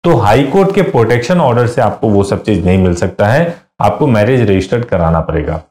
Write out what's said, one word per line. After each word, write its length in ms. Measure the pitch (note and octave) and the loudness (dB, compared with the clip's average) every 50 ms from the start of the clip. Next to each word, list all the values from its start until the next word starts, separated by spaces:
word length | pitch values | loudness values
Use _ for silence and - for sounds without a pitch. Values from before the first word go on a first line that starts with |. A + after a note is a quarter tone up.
| - | 2
तो 120 | E3+ D#3+ | 2 0
हाई 280 | A#2+ G2+ G2+ A2 C3 C#3+ | 2 2 2 2 2 2
कोर्ट 320 | C#3 - G3 F#3+ F#3 F#3+ | 0 0 0 0 2 0
के 60 | G#3 | 0
प्रोटेक्शन 580 | F3+ - - B2 A2+ G#2+ A#2+ A#2+ A#2+ - F3+ F3 | -2 0 0 0 2 2 0 -2 0 -2 0 0
ऑर्डर 280 | D#3 C3 A#2 A#2+ B2 | 2 0 2 0 0
से 140 | A#2 - C3+ | 0 0 0
आपको 280 | A#2 G#2 - - - A2+ | 0 0 -2 -2 -2 0
वो 140 | G#2 G2+ G2 | 2 2 2
सब 200 | - G#2+ F#2 - | 0 -2 -4 -2
चीज 220 | - G#2+ F2+ E2 | -2 -2 0 2
नहीं 120 | F2+ F#2 | 0 2
मिल 180 | F#2+ F#2 F2+ F2 | 2 2 0 0
सकता 320 | F2 - F2+ - - G#2 | -2 -4 -6 -2 -2 0
है, 280 | G#2 A#2+ D3 F3 F3 - - _ _ _ _ | 2 2 0 0 -2 -6 -10 _ _ _ _
आपको 260 | - G#3 - - D3+ | -2 -2 0 0 0
मैरिज 340 | C#3+ A#2 G#2 G#2 A#2 C3+ B2 | 0 2 2 2 2 2 2
रजिस्टर्ड 440 | A2+ G2+ G2 F#2+ F#2 - B2 A#2 A#2 | 2 2 0 0 0 -2 -4 -4 -2
कराना 340 | - G2+ F2 E2+ E2 E2 E2 | -2 -2 -2 0 0 0 -2
पड़ेगा। 420 | D#2+ - - - D2+ - D#2+ D#2+ - _ | -2 -2 -4 -4 -4 -4 -8 -8 -10 _